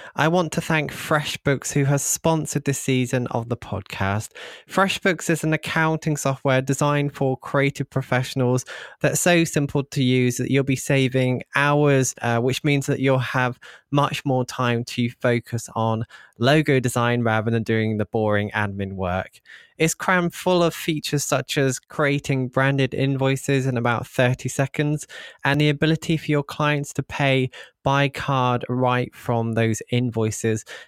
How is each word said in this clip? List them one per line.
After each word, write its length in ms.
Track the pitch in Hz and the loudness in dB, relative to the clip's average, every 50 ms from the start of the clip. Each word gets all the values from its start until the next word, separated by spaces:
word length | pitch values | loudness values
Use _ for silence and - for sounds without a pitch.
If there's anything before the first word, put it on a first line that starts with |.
| - - - | -16 -6 -2
I 140 | - 143 160 | 0 2 2
want 240 | 170 185 170 156 - | 2 2 0 0 -2
to 80 | 170 | -4
thank 280 | - - 165 156 147 - - | -2 0 0 0 -2 -4 -6
FreshBooks, 800 | - - - 160 147 143 - - - - 143 139 - - - - | -8 -2 0 0 0 0 -2 -8 -4 -2 0 0 0 -2 -2 0
who 100 | 147 139 | 0 2
has 180 | 139 143 139 | 2 2 0
sponsored 640 | - - - - - 165 160 156 151 - - 147 - | 0 -2 -4 0 0 2 2 0 0 -2 -4 -4 -2
this 160 | 147 139 - | -2 -4 -2
season 480 | - - 131 127 127 120 - 127 123 | -2 0 0 0 0 0 0 -2 -2
of 220 | - - 117 117 117 | -2 -4 -4 -4 -4
the 80 | 120 | -6
podcast. 720 | - - - - 95 - - - - 98 95 101 110 - - - - - - - - - - | -8 -6 -8 -8 -8 -8 -8 -6 -2 -2 0 0 -2 -4 -6 -12 -18 -18 -18 -18 -20 -18 -4
FreshBooks 600 | - 180 196 190 - - - 196 165 - - - | 0 2 2 2 0 0 0 0 0 0 0 -2
is 140 | 165 - - | -2 0 0
an 80 | 156 | 0
accounting 640 | 156 151 - - - 165 160 160 160 156 - 160 147 | 0 -2 -2 -2 0 0 2 2 0 0 -2 -2 -2
software 460 | - - 139 135 - - 139 131 131 | 0 0 -2 -2 0 0 2 2 2
designed 520 | 135 139 135 - 147 147 147 143 143 139 - | 2 0 0 2 2 2 2 2 0 -2 -2
for 240 | - 139 131 131 | -2 -2 -2 -2
creative 520 | - - - - 139 139 139 - - 139 - | -2 -4 -2 0 0 2 0 0 -4 -6 -6
professionals 720 | - 139 131 - 131 127 127 - - 135 127 123 127 123 - - - - - - - - | -4 -6 -2 0 0 0 0 -2 -2 0 2 2 2 0 -2 -6 -12 -16 -16 -18 -6 -2
that's 180 | - 143 147 - | 0 0 0 2
so 240 | - 185 175 170 165 | 2 4 4 4 2
simple 400 | 160 - 156 143 139 - 147 135 | 2 0 -2 -2 0 -2 -2 -4
to 180 | - - 143 | -2 -2 0
use 360 | 131 127 127 127 123 123 120 | 2 2 4 4 2 2 0
that 120 | - 127 - | -2 -2 0
you'll 140 | 131 135 135 | 2 2 2
be 140 | 135 135 | 0 -2
saving 680 | - - - 143 135 131 127 131 131 127 127 127 123 - _ - | -2 0 0 2 2 2 2 2 2 2 2 0 -2 -4 _ 0
hours, 580 | 139 139 147 147 147 147 143 139 135 131 - - - | 2 2 4 4 4 4 4 4 4 2 0 -2 -4
uh, 180 | - 117 117 117 | -2 0 0 2
which 240 | 120 131 120 - - | 0 0 -2 0 0
means 220 | 151 143 139 - | 0 0 0 0
that 160 | - 139 - | -2 -2 0
you'll 180 | 131 135 131 127 | 2 2 2 2
have 400 | 120 - - 131 127 123 120 - - - - - _ _ | 0 -2 0 0 0 0 -2 -6 -14 -20 -20 -20 _ _
much 320 | 139 143 139 - 147 - - | 0 2 2 2 0 -4 -2
more 220 | 139 131 127 123 | 0 0 0 0
time 400 | - - - 127 120 120 117 120 | -2 -2 -2 0 0 0 0 -2
to 240 | - - - 120 117 | -4 -4 -4 -4 -4
focus 600 | - _ - 123 120 120 - - - 117 - - - | -4 _ 0 0 0 0 -2 -4 -6 -8 -8 -6 -4
on 300 | 113 113 113 110 110 117 - - - - - _ - | -2 0 0 0 -2 -4 -8 -12 -20 -20 -16 _ 0
logo 400 | 117 131 147 160 147 151 139 131 | 2 4 4 4 4 4 2 2
design 420 | 123 123 - 120 120 120 120 120 | 2 0 0 0 2 2 2 2
rather 300 | 117 113 110 110 104 117 | 2 2 2 2 2 0
than 120 | 117 113 107 | 0 0 0
doing 340 | - 113 110 110 110 107 | 0 0 2 2 0 0
the 80 | 104 107 | -2 -2
boring 440 | - - 113 107 107 104 104 104 104 | -2 -2 0 0 2 2 0 0 0
admin 420 | - 110 104 101 98 98 98 95 98 | -2 -2 -2 -2 -4 -6 -6 -6 -6
work. 480 | 95 95 87 90 95 - - - - _ - - - - _ _ | -4 -4 -2 -2 -2 -4 -6 -12 -20 _ -20 -20 -20 -20 _ _
It's 160 | - 160 165 - | -2 -2 -2 -2
crammed 400 | - - - 185 180 175 175 - | -2 0 0 2 2 2 0 -4
full 300 | - - 185 185 175 170 | -4 0 2 2 2 2
of 100 | 165 - | 0 0
features 500 | - - - 156 - - - 147 143 - | -2 -4 -4 -4 -4 -4 -2 -2 -2 0
such 340 | - 147 135 139 - - | 0 -2 -2 -2 -2 -2
as 220 | 151 135 135 127 - | 0 0 0 0 -4
creating 680 | - - - - 151 139 143 143 - - 139 131 127 123 | -8 -8 -4 -2 0 0 0 0 -2 -2 -2 -2 -2 -2
branded 440 | - 135 135 135 139 135 131 127 - | 0 0 2 2 2 2 0 0 0
invoices 720 | - 135 139 139 131 135 135 135 131 - - 139 135 131 | 0 0 0 0 0 0 0 0 0 0 0 0 2 2
in 100 | 135 123 | 0 0
about 320 | 117 117 120 117 - - | 0 0 0 0 0 -4
thirty 400 | - - - 127 123 131 - - | -4 0 2 2 2 2 0 -4
seconds 600 | 135 - - 135 - - - 147 147 151 147 - - - - - - - _ - | -4 -2 -2 -2 -2 0 -2 0 0 0 -2 -4 -10 -18 -18 -18 -20 -10 _ -2
and 160 | 139 143 147 | 0 2 4
the 100 | 151 147 | 2 2
ability 480 | 147 143 160 156 160 156 - - 165 | 2 2 2 0 0 0 0 -2 -2
for 100 | 151 - | -2 0
your 160 | - 151 147 139 | 0 0 0 0
clients 500 | - - - 151 147 147 143 143 - - | -2 -4 -2 0 0 0 -2 -4 -6 -6
to 100 | - 135 | -6 -6
pay 460 | - - - 143 135 135 131 127 127 - - - - _ _ - | -6 -2 0 2 2 2 2 0 -2 -4 -10 -20 -20 _ _ -2
by 240 | 139 139 139 143 135 | 0 2 2 2 2
card 560 | 139 - - - 139 131 123 123 123 120 - - | 0 -4 -4 -2 0 2 2 2 0 0 -2 -4
right 440 | 127 127 127 123 123 123 123 - - | -2 0 2 2 2 2 0 -4 -8
from 380 | - - - 120 117 113 113 113 | -8 -4 -2 0 0 0 0 0
those 280 | 117 113 113 110 - - - | 2 2 2 0 -2 -4 -2
invoices, 720 | 127 123 127 120 110 113 110 110 - - - 113 110 110 - - - - - | -2 0 0 0 0 0 0 0 -2 -2 -2 -2 -2 -2 -4 -10 -18 -18 -20